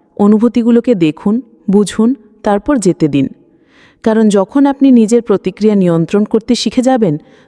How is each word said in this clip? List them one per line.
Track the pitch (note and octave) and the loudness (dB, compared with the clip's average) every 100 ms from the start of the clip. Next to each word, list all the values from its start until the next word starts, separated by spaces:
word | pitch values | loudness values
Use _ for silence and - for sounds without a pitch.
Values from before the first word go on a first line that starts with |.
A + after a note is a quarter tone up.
| _ - | _ -2
অনুভূতিগুলোকে | G3+ G#3+ A#3+ A#3+ A#3 A#3 A#3 | 2 2 0 0 0 0 0
দেখুন, | G3+ D#3+ D3+ G3+ A3+ - _ - | 0 -2 -2 -4 -4 -6 _ -2
বুঝুন, | G3 G3 - A3+ C4+ - _ | 0 0 -2 -2 -2 -10 _
তারপর | - G3+ - C#4+ | -4 -4 -2 -2
যেতে | F3+ E3 D#3 | -2 -2 -2
দিন। | C#3 C3+ - _ _ _ _ _ _ | -2 -4 -8 _ _ _ _ _ _
কারণ | - A3 A3 | -2 0 2
যখন | G3 F#3+ C#4 C#4+ | 0 0 0 0
আপনি | C#4 C4+ | 2 2
নিজের | B3 G#3+ A#3 | 4 2 0
প্রতিক্রিয়া | A3+ F#3+ - F#3 G#3+ | 0 -4 -4 -4 0
নিয়ন্ত্রণ | G#3 F3+ E3 D#3+ G3+ | 0 0 0 -2 -2
করতে | G#3 A3 - | -2 -4 -2
শিখে | A#3 - - | -4 -2 -2
যাবেন, | B3 C4 G#3+ D3+ - - | 0 0 0 -4 -10 -20